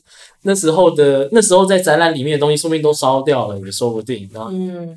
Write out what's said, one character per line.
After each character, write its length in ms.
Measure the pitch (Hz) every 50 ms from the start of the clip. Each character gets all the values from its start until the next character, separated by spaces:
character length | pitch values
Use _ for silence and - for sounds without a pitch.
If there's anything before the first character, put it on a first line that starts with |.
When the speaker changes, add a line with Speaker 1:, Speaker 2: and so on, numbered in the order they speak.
| _ _ _ - - - _ _ _
Speaker 1:
那 120 | 190 196
时 160 | 196 185 156
候 200 | 156 180 185 175
的， 360 | 156 147 147 139 139 135 139 139 214
那 80 | 226
时 140 | 208 - 180
候 100 | 185 196
在 140 | 185 196 185
展 200 | 180 165 151 160
览 160 | 170 165 160
里 80 | - 127
面 120 | 147 156
的 40 | 143
东 120 | 143 147
西 60 | 151
说 120 | 151 156 165
不 60 | 160
定 80 | 160 151
都 100 | 151 151
烧 300 | - - 131 131 135 135
掉 260 | 151 143 127 113 104
了， 100 | 104 98
也 120 | 95 98 98
说 180 | - 127 120
不 120 | 117 110 110
定。 260 | - 127 107 98 98
然 140 | 101 110 110
后 60 | 120 190
Speaker 2:
嗯。 440 | 185 185 185 180 175 175 170 165